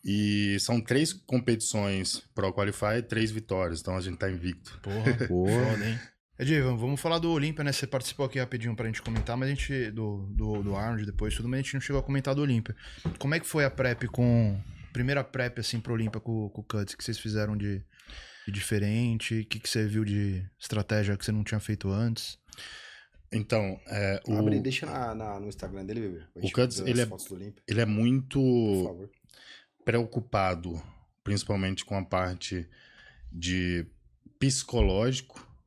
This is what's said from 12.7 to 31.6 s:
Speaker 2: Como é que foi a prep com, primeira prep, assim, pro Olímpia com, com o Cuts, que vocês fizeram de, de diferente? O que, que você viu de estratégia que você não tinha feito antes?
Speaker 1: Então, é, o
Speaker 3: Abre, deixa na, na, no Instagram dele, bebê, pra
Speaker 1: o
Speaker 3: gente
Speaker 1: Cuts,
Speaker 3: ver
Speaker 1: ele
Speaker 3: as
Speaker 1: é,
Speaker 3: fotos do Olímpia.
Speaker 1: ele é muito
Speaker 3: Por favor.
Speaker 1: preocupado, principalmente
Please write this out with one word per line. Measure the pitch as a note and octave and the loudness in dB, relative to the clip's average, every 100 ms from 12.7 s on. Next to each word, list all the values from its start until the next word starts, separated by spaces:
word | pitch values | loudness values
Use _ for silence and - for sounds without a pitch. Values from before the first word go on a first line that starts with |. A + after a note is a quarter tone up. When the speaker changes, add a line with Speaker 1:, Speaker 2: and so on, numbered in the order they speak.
| - - - E3+ - | -10 -12 -6 -6 -2
Speaker 2:
Como | C#3 | 0
é | D#3+ | 0
que | - | 0
foi | D#3 | 2
a | C#3 | 2
prep | C3+ B2+ A#2 A#2+ | 2 0 0 -2
com, | - B2 A#2 G#2+ G2+ - - - | 2 6 6 4 2 -6 -14 -8
primeira | - B2 C#3+ | -2 0 0
prep, | C3 - A#2+ - | 0 -2 -4 -2
assim, | G#2+ A#2 | -4 -4
pro | A2+ | -2
Olímpia | A2+ A2 A2 | 0 0 -2
com, | A#2+ A2 G#2 | -2 -2 -2
com | - | -6
o | G#2+ | -4
Cuts, | G#2+ G2+ | -4 -4
que | - | -6
vocês | - A2 | -6 -6
fizeram | A2 G#2+ G#2 G#2 | -2 0 0 0
de, | G2+ G2 - - - - - - - | -2 -4 -6 -20 -18 -18 -18 -12 -6
de | |
diferente? | G2 - G#2+ G2+ A2 A#2+ A2 - A2+ | -6 0 2 2 2 2 0 0 -2
O | G#2+ | -2
que, | G#2+ | -6
que | - | -2
você | A#2 G#2+ | 0 2
viu | G#2+ | 2
de | G#2 G2+ G2+ F#2 F#2+ _ | 2 2 2 0 -6 _
estratégia | - G#2+ G2+ G#2+ G2+ G2+ | -4 -2 0 2 2 0
que | |
você | - | 0
não | G#2+ G2+ | -2 0
tinha | A2 | -2
feito | - G#2+ F#2+ | -2 -2 0
antes? | G2 A#2 A2+ - - _ - - - - - - - - | 0 0 -2 -8 -14 _ -18 -16 -16 -18 -20 -20 -20 -4
Speaker 1:
Então, | A2 G#2 A2 G2 F#2+ - | -4 2 2 2 -4 -6
é, | G2+ G2 G2 - | 0 0 0 0
o | G#2 | 2
Speaker 3:
Abre, | G#2+ - | 4 2
deixa | C3 C3 D#3 | 0 -2 -4
na, | C#3+ A#2+ A2 | -4 -4 -6
na, | G#2+ G2+ | -8 -8
no | G#2 | -10
Instagram | F#2 F#2+ G2 F#2+ | -10 -10 -8 -6
dele, | A2+ | -6
bebê, | G#2 E2+ D#2+ | -6 -8 -14
pra | E2+ | -6
Speaker 1:
o | |
Speaker 3:
gente | F#2 | -2
Speaker 1:
Cuts, | - B2 G2 | 2 2 0
Speaker 3:
ver | F#2+ | 0
Speaker 1:
ele | A#2+ | 2
Speaker 3:
as | A2+ | 0
Speaker 1:
é, | |
Speaker 3:
fotos | F#2+ - | -4 -12
do | F#2 | -12
Olímpia. | G2+ - - | -12 -14 -2
Speaker 1:
ele | G#2+ | 2
é | A2 | 4
muito | G#2 A#2 C3 C3 C#3+ | 4 4 4 2 2
Speaker 3:
Por | C3 A#2+ G#2+ G2 F2 | 4 6 4 2 0
favor. | F2 G2+ _ _ - - - _ _ - | -4 -14 _ _ -20 -20 -20 _ _ 2
Speaker 1:
preocupado, | A#2 A2+ B2+ - G#2 F#2+ F2 F2 E2 - - _ _ | 2 2 -4 0 2 2 0 -4 -8 -10 -20 _ _
principalmente | - G2+ - G2+ | -2 -2 0 0